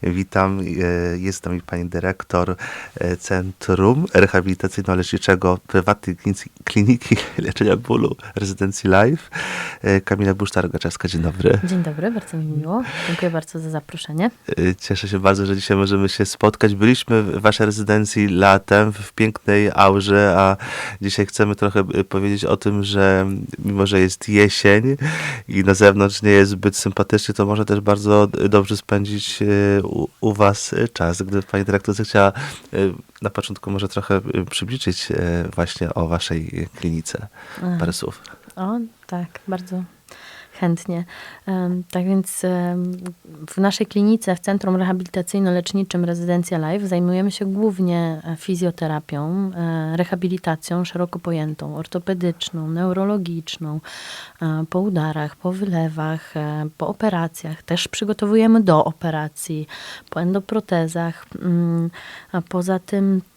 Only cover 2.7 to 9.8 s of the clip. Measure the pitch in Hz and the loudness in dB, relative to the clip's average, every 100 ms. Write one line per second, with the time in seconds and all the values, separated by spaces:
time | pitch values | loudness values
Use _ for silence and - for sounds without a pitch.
2.7 | - - - 90 90 - 95 92 - - | -14 -16 -6 -4 -4 -2 -4 -4 -8 0
3.7 | 92 98 131 180 - 98 95 92 92 95 | 4 4 4 4 4 6 4 0 -2 -4
4.7 | - 95 92 90 95 - 92 92 90 _ | -4 -2 0 0 -2 2 2 4 0 _
5.7 | 95 90 104 - 87 - 95 - _ - | 0 2 0 -2 -6 -4 -4 -8 _ -2
6.7 | - 104 120 - - - - - - 107 | 2 4 4 4 0 0 -6 -6 0 2
7.7 | 95 120 117 110 - - - 98 95 98 | 2 2 0 0 -4 -10 -6 -6 -2 -4
8.7 | 98 98 95 110 156 - - - - - | -2 4 6 6 2 -6 -10 -8 -8 -10
9.7 | - | -4